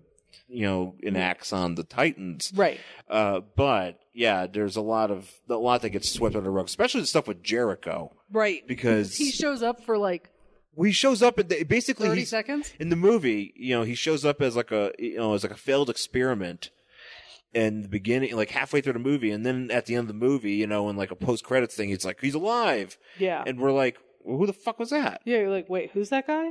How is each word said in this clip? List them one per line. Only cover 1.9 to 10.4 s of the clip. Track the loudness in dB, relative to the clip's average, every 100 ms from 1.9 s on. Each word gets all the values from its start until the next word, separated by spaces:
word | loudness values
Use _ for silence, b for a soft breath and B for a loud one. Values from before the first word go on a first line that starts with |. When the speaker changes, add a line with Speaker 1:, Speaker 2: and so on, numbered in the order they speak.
| 0 0 -2 -8 -8 -4
Speaker 2:
Right. | 2 2 0 B B -2
Speaker 1:
Uh, | 2 2 0 -2 0
but, | 2 2 0 -8 _
yeah, | 0 2 2 0
there's | -2 -2 -2
a |
lot | 0 2 2
of, | -2 -8 -14 -6
a |
lot | -2 2 2
that | 0
gets | -4 -4
swept | -2 0 0
under | 0
the |
rug, | -2 -2
especially | 0 0 0
the | 0
stuff | 0 0
with | -4
Jericho. | -2 0 0 -2 -4 -6 -8 -14 _
Speaker 2:
Right. | 0 0 -2 -6
Speaker 1:
Because | -2 2 2 2 -2
Speaker 2:
He | -2
shows | 0 -2 0
up | -2 -2
for, | -2 0
like, | 0 -2 -8 _